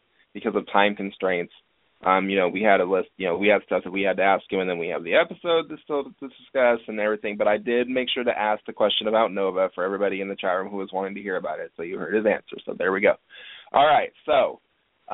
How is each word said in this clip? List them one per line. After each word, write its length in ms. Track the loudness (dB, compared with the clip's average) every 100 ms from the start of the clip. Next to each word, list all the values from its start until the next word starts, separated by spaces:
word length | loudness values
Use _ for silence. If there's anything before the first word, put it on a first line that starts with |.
| _ _ _
because 220 | -8 -4
of 100 | -2 0
time 220 | 2 2
constraints. 580 | 0 -8 -4 -2 -2 -6 _ _ _ _ _
Um, 240 | 2 2 2
you 80 | 2
know, 120 | 0
we 140 | 2
had 180 | 4 4
a 40 |
list, 240 | 4 0 -2 -4
you 120 | -4
know, 80 | 0
we 100 | 4
had 160 | 2
stuff 200 | 2 -4
that 80 | -4
we 100 | -2
had 140 | -2 2
to 80 |
ask 180 | 2 2 0
him, 80 | -4
and 100 | -2
then 100 | -4
we 100 | -4
have 160 | -6
the 100 | 0
episode 540 | 0 0 -4 -2 -2 -2
to 80 | -10
still 180 | -6 -6
to 260 | -6 -12 -16
discuss 520 | -16 -6 2 4 2 -2
and 100 | -2
everything, 380 | 0 0 -4 0
but 100 | 2
I 120 | 2
did 300 | 0 0 0
make 200 | -2 -2
sure 120 | -2
to 120 | -2 0
ask 280 | 0 -2 -4
the 60 |
question 340 | 0 0 0 0
about 260 | 2 2
Nova 380 | 0 -2 0 -2
for 100 | -2
everybody 360 | -4 -2 -2 -2
in 80 | -6
the 60 |
chat 160 | -6 -2 -2
room 120 | -4
who 100 | -8
was 120 | -6
wanting 220 | -6 -6
to 80 | -6
hear 140 | -6 -6
about 240 | -6 -8
it, 100 | -10 -10
so 80 |
you 140 | -10 -8
heard 160 | -2
his 120 | 0 2
answer, 300 | 0 -4 -14 -10
so 80 | -4
there 140 | -2
we 100 | 2
go. 140 | 2 0 _ -20 -20 -20 -2
All 140 | 2 4
right, 240 | 4 0 -8 -2
so, 340 | 2 2 -2 _ _ _ _ -6